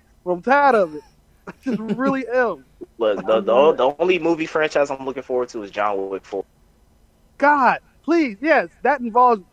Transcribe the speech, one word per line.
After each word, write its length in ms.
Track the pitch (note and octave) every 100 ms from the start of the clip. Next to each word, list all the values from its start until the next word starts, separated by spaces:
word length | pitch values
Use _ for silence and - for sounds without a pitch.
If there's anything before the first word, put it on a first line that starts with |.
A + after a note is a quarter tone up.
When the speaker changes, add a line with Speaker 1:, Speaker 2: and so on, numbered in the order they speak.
| _ _
Speaker 1:
but 80 | F3+
I'm 100 | F3
tired 340 | - C#4 C#4+ A3+
of 200 | E3+ D3+
it. 60 | - _ _
<laughs> 220 | _ -
I 60 | -
just 140 | C4+ G#3
really 460 | A3 G#3+ C4+ C4+ A3+
am. 380 | B3+ A#3 D3+ - - - -
Speaker 2:
Look, 280 | A2 F#2+ G2
the, 160 | A2
Speaker 1:
I'm 0 |
Speaker 2:
the, 300 | G2+ A#2+ D3+
Speaker 1:
really 20 |
Speaker 2:
the 220 | - B2+ D3
only 200 | F3+ F3+
movie 260 | D#3+ E3 D#3+
franchise 440 | D#3+ D#3 D#3 C#3+
I'm 160 | C3+ C3+
looking 180 | C3
forward 260 | - B2 B2
to 140 | A#2
is 80 | G2+
John 380 | G2+ G#2 G2 G2
Wick 140 | F#2+ -
Four. 200 | G2+ - _ _ _ _ _ _ _ _ -
Speaker 1:
God, 420 | C#4+ D4 A#3+ D#3 _ _
please, 340 | - E4+ C#4 G3
yes, 280 | D4+ C4+ F3 _
that 180 | A#3 C#4+
involves 400 | A#3+ A3+ B3 A3 -